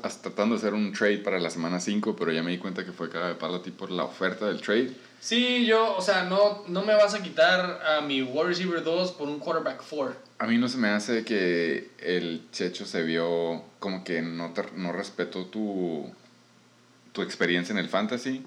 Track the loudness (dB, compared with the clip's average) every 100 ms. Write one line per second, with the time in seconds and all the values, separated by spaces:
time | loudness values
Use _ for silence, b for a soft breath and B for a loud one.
0 | -4 -8 -6 0 2 2 0 0 -2 2
1 | 2 2 0 0 -2 -2 -2 -2 0 0
2 | 0 0 0 0 0 -4 -4 -6 -8 -8
3 | -6 -4 -4 -4 -4 -4 -8 -10 -6 -2
4 | -2 -2 -2 0 -2 -2 0 2 0 -4
5 | B B -2 0 2 2 4 4 4 2
6 | 2 2 4 4 4 2 -4 -2 4 6
7 | 6 4 -2 4 6 6 2 -2 0 2
8 | 2 0 0 0 0 0 0 -2 0 0
9 | 0 -2 -6 -4 -2 -2 -2 -6 -8 -4
10 | -4 -6 -12 -4 2 4 4 2 2 2
11 | 2 0 2 2 4 4 2 0 -4 -8
12 | 0 0 0 -6 -8 -4 -4 -4 -6 -2
13 | 0 0 2 0 0 -4 -8 -8 -6 -6
14 | -4 -4 -2 -6 -6 -6 -6 -6 -4 -4
15 | -6 -6 -6 -6 -8 -6 -4 -2 -2 -4
16 | -8 -14 -20 _ _ _ _ _ _ _
17 | -12 -6 -4 0 2 2 0 -4 0 0
18 | 0 -4 -4 -6